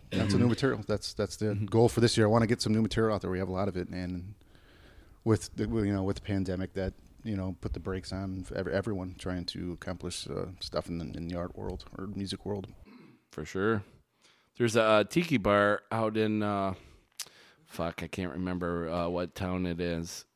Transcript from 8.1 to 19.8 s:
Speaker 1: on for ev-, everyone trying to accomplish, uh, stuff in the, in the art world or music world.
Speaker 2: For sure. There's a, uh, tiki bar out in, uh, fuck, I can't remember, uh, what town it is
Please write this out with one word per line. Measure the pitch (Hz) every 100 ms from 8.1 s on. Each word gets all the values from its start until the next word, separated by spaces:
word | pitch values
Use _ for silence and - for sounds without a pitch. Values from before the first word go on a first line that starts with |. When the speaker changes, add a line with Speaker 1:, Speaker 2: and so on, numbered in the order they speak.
Speaker 1:
on | 95 98 95
for | 90 -
ev-, | 90
everyone | 95 104 95 92 92
trying | 92 90 87
to | 90 90
accomplish, | 85 - 87 90 - -
uh, | 95 92 90
stuff | - - 90
in | 85
the, | 76 -
in | 85
the | 87
art | 87 -
world | 101 92 - -
or | 95
music | 101 98 98 95
world. | 101 95 - - - - - _
Speaker 2:
For | - 78
sure. | 95 104 110 - - _ _ _ _ _ -
There's | 120 113
a, |
uh, | 110 107 101
tiki | 165 165 131
bar | 101 101 101 104 -
out | 113 110 107
in, | 110 107
uh, | 104 101 98 92 - - _ - - - - _ _
fuck, | - 85 -
I | 82
can't | - 90
remember, | 78 90 90 87 85 82
uh, | 87 85
what | 87 87 -
town | 92 92 90
it |
is | 85